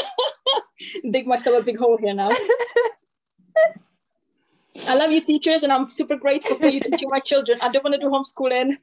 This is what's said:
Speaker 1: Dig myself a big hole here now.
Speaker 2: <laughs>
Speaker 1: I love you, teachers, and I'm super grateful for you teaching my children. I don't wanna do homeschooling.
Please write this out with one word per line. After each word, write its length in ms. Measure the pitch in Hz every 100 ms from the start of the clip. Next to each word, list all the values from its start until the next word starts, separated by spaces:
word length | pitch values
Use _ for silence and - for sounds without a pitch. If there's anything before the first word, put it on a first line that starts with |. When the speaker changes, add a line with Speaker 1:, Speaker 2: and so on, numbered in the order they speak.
| 784 605 539 - 508 494 - - - 392 247
Speaker 1:
Dig 160 | 262 254
myself 340 | 240 247 240
a 40 |
big 140 | 233 220
hole 200 | 240 226
here 160 | 208
now. 160 | 196 196 494
Speaker 2:
<laughs> 40 | 392 508 480 480 466 - _ _ _ _ _ - 622 622 _ _ _ _ _ _ _ _ _ - -
Speaker 1:
I 80 |
love 160 | 262 311
you, 100 | 311
teachers, 440 | 311 302 320 320
and 80 | 294
I'm 160 | 262 269
super 280 | - - 285
grateful 400 | 277 277 - -
for 120 | 302
you 100 | 269
teaching 320 | - 320 269
my 80 | 269
children. 400 | 269 277 233 240
I 80 | 247
don't 140 | 269
wanna 160 | 285 285
do 100 | 285
homeschooling. 720 | 269 277 - 262 247 262 285